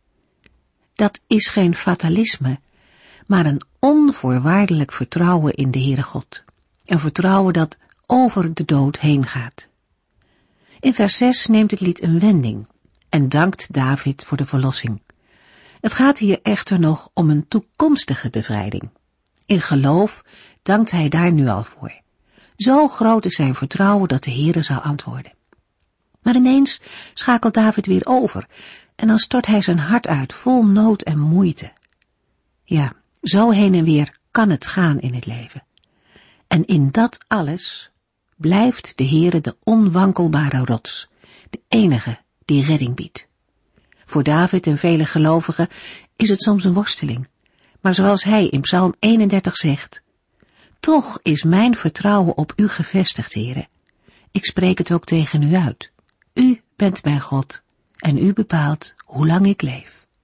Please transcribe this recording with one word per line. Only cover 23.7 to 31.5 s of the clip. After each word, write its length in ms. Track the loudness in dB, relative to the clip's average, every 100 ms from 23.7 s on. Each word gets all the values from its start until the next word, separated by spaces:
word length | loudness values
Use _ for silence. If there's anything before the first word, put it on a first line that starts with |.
| 0 2 2 0
dat 160 | -2
de 60 | -4
Heere 320 | -2 0 0
zal 180 | -2 -4
antwoorden. 520 | -4 -6 -8 -14 -16 _ _ _ _ _ _ _ _ _
Maar 120 | 0
ineens 480 | 2 4 4 2 -2 -14 -20 -18
schakelt 400 | -6 -2 0 2
David 320 | 2 2 0 0
weer 200 | -2 2
over 400 | 0 0 -6 -14 -20 -20 -20 _
en 140 | -2 0
dan 100 | 2
stort 280 | 0 -2 2
hij 140 | 0
zijn 180 | 2 -2
hart 280 | 0 -2 0
uit 260 | -4 -6
vol 320 | -6 0 2
nood 380 | 4 4 4 2
en 160 | -2 -2
moeite. 540 | 0 2 0